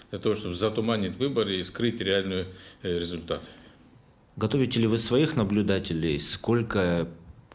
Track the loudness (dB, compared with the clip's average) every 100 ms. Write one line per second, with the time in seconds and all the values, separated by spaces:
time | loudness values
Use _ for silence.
0 | -12 -4 -2 -2 -2 -2 0 0 0 0
1 | -2 -2 -2 0 0 -2 -4 -2 -2 0
2 | 0 0 0 -4 -6 -10 -20 -10 -4 -4
3 | -4 -6 -6 -8 -8 -20 -20 -20 -20 -20
4 | -20 _ _ -2 0 2 2 2 4 4
5 | 4 4 4 2 2 2 2 0 0 -2
6 | 0 0 -2 -2 2 0 2 0 2 2
7 | 0 -6 -20 -20 -12